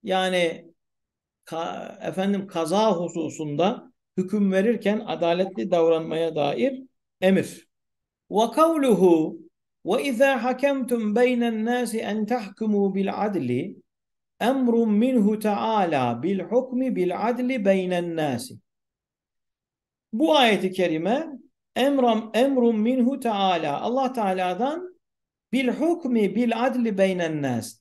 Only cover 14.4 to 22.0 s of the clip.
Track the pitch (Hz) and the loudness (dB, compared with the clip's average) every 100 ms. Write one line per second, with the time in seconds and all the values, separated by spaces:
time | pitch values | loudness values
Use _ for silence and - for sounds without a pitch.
14.4 | 214 269 247 233 226 208 247 254 202 214 | -2 0 2 2 2 2 4 4 2 2
15.4 | 214 202 226 220 180 147 123 117 160 196 | -2 -2 0 0 2 0 0 -2 -2 -4
16.4 | 170 233 254 247 262 185 180 180 208 240 | 0 -2 0 -4 -2 0 -2 0 -2 -2
17.4 | 247 262 196 196 185 180 175 165 151 120 | -2 0 2 2 2 -2 -2 -2 -2 -2
18.4 | - 113 _ _ _ _ _ _ _ _ | -8 -16 _ _ _ _ _ _ _ _
19.4 | _ _ _ _ _ _ _ 220 320 302 | _ _ _ _ _ _ _ -2 2 6
20.4 | 240 196 185 185 175 156 170 254 320 269 | 4 4 0 0 0 0 0 -2 -2 -12
21.4 | _ _ _ - 262 277 | _ _ _ 0 2 4